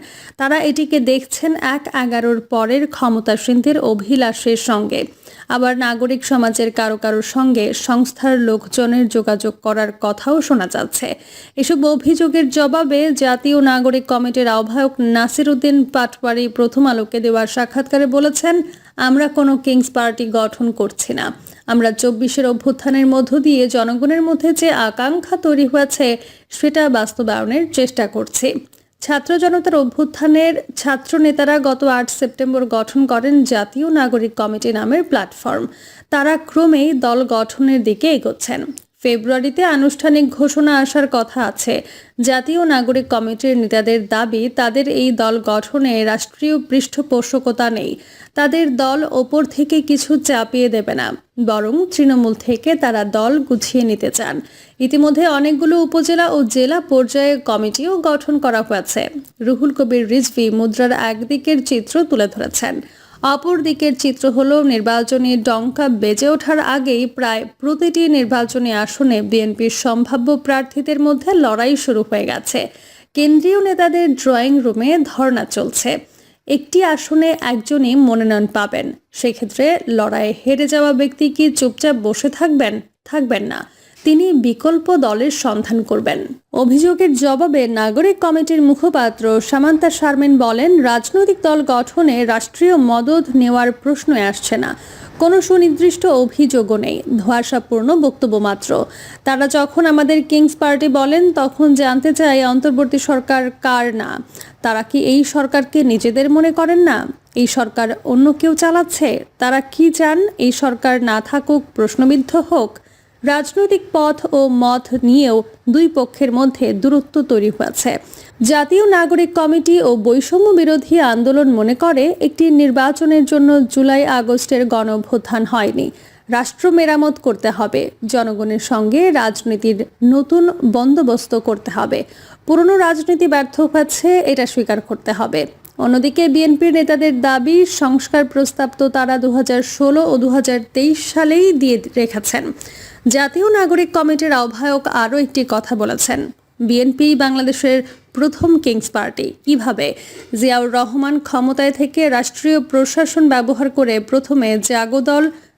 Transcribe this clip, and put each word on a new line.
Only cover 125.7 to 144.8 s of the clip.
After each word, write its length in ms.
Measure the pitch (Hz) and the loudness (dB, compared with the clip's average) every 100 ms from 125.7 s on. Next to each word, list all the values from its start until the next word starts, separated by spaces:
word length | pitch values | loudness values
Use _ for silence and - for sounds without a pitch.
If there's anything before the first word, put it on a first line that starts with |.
| - - - - _ - | -4 -6 -10 -20 _ -6
রাষ্ট্র 420 | 240 247 - 359 | -4 -4 -2 2
মেরামত 480 | 339 311 302 302 294 | 4 2 2 0 0
করতে 300 | 262 208 220 | -4 -2 -4
হবে, 420 | 202 208 - 165 - 220 | -2 -2 -2 -6 -8 -4
জনগণের 520 | 247 226 208 214 220 | -2 -2 -4 -4 -6
সঙ্গে 520 | - 226 214 277 370 | -4 -2 0 2 2
রাজনীতির 760 | 285 220 214 226 214 226 202 - _ | 2 -2 -4 -6 -2 -2 -2 -6 _
নতুন 460 | 240 269 262 339 349 349 | 2 4 2 2 2 2
বন্দোবস্ত 720 | 247 240 262 294 247 233 - | 0 2 2 2 2 0 -2
করতে 360 | 226 226 208 - | -4 -2 -4 -6
হবে। 320 | - 113 110 - - - - | -6 -4 -4 -6 -16 -20 -12
পুরনো 320 | - 330 349 392 | 0 4 6 4
রাজনীতি 500 | 339 320 320 330 339 | 2 0 0 0 2
ব্যর্থ 340 | 285 277 - | 0 -2 -2
হয়েছে, 580 | 311 302 294 - 349 359 | 0 2 0 0 2 2
এটা 260 | - 262 | 2 0
স্বীকার 360 | 240 254 214 208 | -2 -2 -2 -4
করতে 300 | - 214 - | -4 -8 -6
হবে। 340 | 214 226 156 - - - - | -4 -4 -4 -6 -12 -18 -4
অন্যদিকে 500 | 247 254 269 339 330 | 0 0 0 0 2
বিএনপির 460 | 311 311 294 339 | 2 2 2 2
নেতাদের 480 | 320 302 302 311 254 | 2 2 2 2 0
দাবি, 440 | 269 262 254 339 | 0 0 2 2
সংস্কার 600 | 359 - 269 262 - 302 | 2 0 0 0 0 0
প্রস্তাব 440 | 285 269 269 - 262 - | 0 0 -2 -2 -6 -2
তো 120 | 269 | -2
তারা 280 | 269 254 262 | 0 -2 0
দুহাজার 460 | 254 247 240 247 | 0 0 0 -2
ষোলো 480 | 254 - 277 302 330 | -2 -2 2 2 2
ও 60 | 262 | 2
দুহাজার 420 | 254 269 254 247 226 | 2 2 0 -4 -4
তেইশ 400 | 262 294 302 - | 0 0 0 -2
সালেই 400 | 311 311 339 381 | 0 2 4 4
দিয়ে 280 | 294 262 233 - 247 | 4 2 0 -2 -4
রেখেছেন। 560 | 226 214 208 247 - - - - - - 240 | -2 -4 -6 -6 -6 -12 -18 -20 -20 -4 0
জাতীয় 420 | 269 277 349 415 | 2 0 0 2
নাগরিক 480 | 427 359 349 339 339 | 2 2 0 0 0
কমিটির 340 | 302 302 311 | 0 0 0
আহ্বায়ক 560 | 262 240 220 285 277 | 0 -2 -4 -2 -2